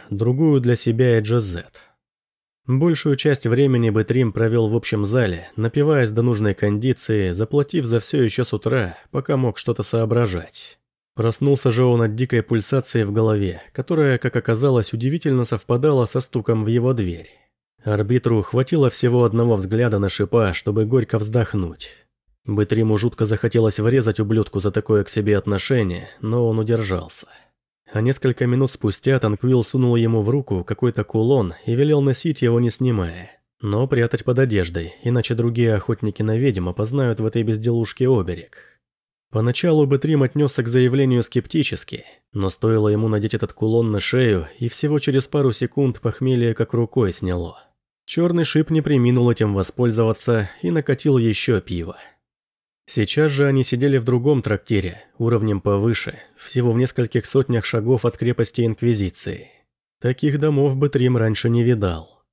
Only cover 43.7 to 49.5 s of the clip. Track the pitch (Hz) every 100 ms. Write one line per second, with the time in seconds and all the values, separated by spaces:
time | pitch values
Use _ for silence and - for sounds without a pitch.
43.7 | 113 117 101 - 123 123 98 80 - 120
44.7 | - 151 147 143 135 131 151 135 113 123
45.7 | - 139 117 117 - 131 127 117 110 113
46.7 | 120 113 - 107 87 92 90 87 - _
47.7 | _ _ _ - - 175 170 160 156 156
48.7 | 160 151 143 123 123 120 117 110